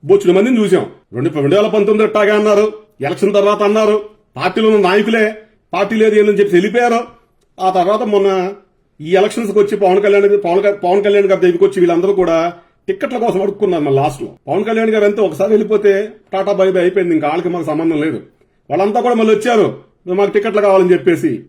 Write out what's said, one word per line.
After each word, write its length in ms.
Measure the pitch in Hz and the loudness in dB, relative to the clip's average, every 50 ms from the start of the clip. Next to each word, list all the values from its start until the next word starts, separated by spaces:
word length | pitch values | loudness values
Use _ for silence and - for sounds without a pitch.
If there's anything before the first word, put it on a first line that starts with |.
| - | 0
బొచ్చుల 320 | 143 190 202 - 175 175 190 | 2 0 2 4 2 2 2
మందిని 220 | 208 226 262 226 | 2 2 2 0
చూసాం. 260 | 214 196 190 170 113 - - - _ _ - | 2 2 0 0 -2 -4 -12 -20 _ _ -10
రెండు, 160 | 117 135 170 | -6 -6 -4
రెండు 260 | 156 151 139 143 160 | -4 -2 0 2 2
వేల 120 | 202 208 220 | 2 2 2
పంతొమ్మిది 360 | - 214 202 202 214 208 214 | 0 0 2 2 2 0 0
అట్టాగే 280 | 208 214 214 208 202 | 0 0 0 0 2
అన్నారు, 420 | 208 208 208 214 208 202 214 214 208 - - _ _ _ | 2 2 2 2 2 2 2 0 -2 -8 -20 _ _ _
ఎలక్షన్ 320 | 131 143 175 - 202 196 196 | -6 -6 -4 -2 -2 0 2
తర్వాత 300 | 202 196 202 208 202 208 | 2 2 2 0 0 0
అన్నారు, 380 | 202 208 220 214 208 208 214 202 - - _ _ _ _ 131 | 0 0 0 0 0 0 -2 -4 -8 -20 _ _ _ _ -6
పార్టీలో 320 | 143 185 180 - 220 220 | -6 -4 -2 0 0 2
ఉన్న 180 | 220 208 196 175 | 2 2 2 2
నాయకులే 480 | 185 208 214 226 226 226 214 214 220 - - _ _ _ _ _ - | 2 2 2 0 0 0 0 -2 -4 -8 -18 _ _ _ _ _ -4
పార్టీ 220 | 180 202 196 220 | -4 -4 -2 0
లేదు 200 | 220 214 220 208 | 0 0 2 4
ఏందని 240 | 214 208 208 208 185 | 2 2 2 2 2
చెప్పి 140 | 202 - 170 | 0 2 2
వెళ్ళిపోయారు. 460 | 175 180 214 196 240 240 240 233 233 233 - - _ _ _ _ _ _ _ _ - | 0 0 2 0 0 0 0 0 -2 -4 -6 -16 _ _ _ _ _ _ _ _ -4
ఆ 80 | 185 190 | -4 -2
తర్వాత 340 | 185 190 175 180 208 220 247 | 0 0 0 0 0 -2 -2
మొన్న 480 | 208 208 202 196 196 190 190 180 190 202 - _ _ _ _ _ _ _ _ | 0 0 2 2 2 0 0 -4 -6 -8 -12 _ _ _ _ _ _ _ _
ఈ 140 | 147 156 180 | -6 0 2
ఎలక్షన్స్కి 440 | 185 196 214 - - 220 196 190 214 | 2 2 2 -2 -4 -6 -2 0 0
వచ్చి 180 | 202 - 208 196 | 0 0 0 0
పవన్ 240 | 196 185 180 202 | 2 2 2 2
కళ్యాణ్, 280 | 202 202 202 202 196 202 | 2 2 2 2 2 2
పవన్ 340 | 202 202 - 170 170 190 196 | 2 0 0 0 -2 0 0
క-, 160 | 202 202 202 - | 0 -2 0 -2
పవన్ 200 | 175 180 202 196 | 0 0 0 2
కళ్యాణ్ 220 | 208 202 202 202 | 2 2 2 2
గారి 160 | 190 196 185 | 2 0 2
దగ్గరికి 220 | 170 180 175 170 190 | 2 0 2 2 0
వచ్చి 160 | 196 196 196 | 0 2 2
వీళ్ళందరూ 340 | 175 170 170 165 175 190 196 | 0 2 2 0 0 0 0
కూడా 400 | 185 180 165 165 165 165 175 170 - _ _ _ _ _ - | 0 0 0 0 0 -2 -2 -6 -10 _ _ _ _ _ -8
టికెట్ల 300 | 190 - - 254 247 240 | -8 -6 -6 -6 -4 -4
కోసం 240 | 220 233 180 185 | -2 -2 -2 -2
అడుక్కున్నారు. 420 | 196 202 202 - 208 196 180 165 147 | -2 -4 -4 -2 -2 -2 -2 -2 -2
మళ్ళీ 180 | 143 135 135 | 0 0 0
లాస్ట్లో 280 | 143 151 139 - 117 - - _ _ - | 0 -2 -4 -6 -14 -14 -14 _ _ -4
పవన్ 160 | 143 185 208 | -4 -4 -2
కళ్యాణ్ 260 | 214 226 220 226 220 | -2 -2 -2 0 0
గారు 160 | 214 220 202 | 0 2 0
అంతే, 160 | 202 208 208 | 0 0 0
ఒకసారి 300 | 214 180 156 - 196 202 | -2 -2 -2 -2 -2 0
వెళ్ళిపోతే 580 | 220 208 220 180 214 202 208 202 196 196 214 220 - - _ _ - | 2 0 0 0 -2 0 2 2 2 2 -2 -6 -10 -18 _ _ -6
టాటా 200 | 190 196 196 202 | -4 -2 -2 0
బై 180 | 190 190 190 | 0 0 2
బై 100 | 180 185 | 2 2
అయిపోయింది, 340 | 175 180 185 202 185 175 165 | 0 0 0 0 -2 0 0
ఇంకా 120 | 156 147 147 | -2 -2 -2
వాళ్ళకి 220 | 151 170 160 175 | -4 -4 -4 -4
మాకు 160 | 170 180 160 | -6 -6 -6
సంబంధం 360 | 147 156 151 165 165 165 151 | -4 -4 -2 -2 -2 -2 -2
లేదు. 200 | 147 160 135 104 - - _ _ _ _ _ _ _ _ | -2 -4 -6 -8 -12 -16 _ _ _ _ _ _ _ _
వాళ్ళంతా 320 | 135 160 190 208 208 240 | -4 -2 -2 0 0 0
కూడా 140 | - 247 240 | 0 0 0
మళ్ళీ 200 | 220 220 220 220 | 0 2 2 2
వచ్చారు, 420 | 208 - 247 240 220 190 131 107 - - _ _ _ _ 180 | 0 0 0 0 2 0 0 -2 -8 -18 _ _ _ _ -6
"మాకు 240 | 180 190 202 196 | -2 -2 -2 0
టికెట్లు 300 | 202 208 202 220 220 214 | 0 -2 -2 0 -2 0
కావాలని" 320 | 214 202 190 190 185 180 180 | 2 4 4 4 4 4 2
చెప్పేసి. 460 | 170 - 185 170 151 147 156 123 107 - | 2 2 0 -2 0 -2 -4 -4 -6 -10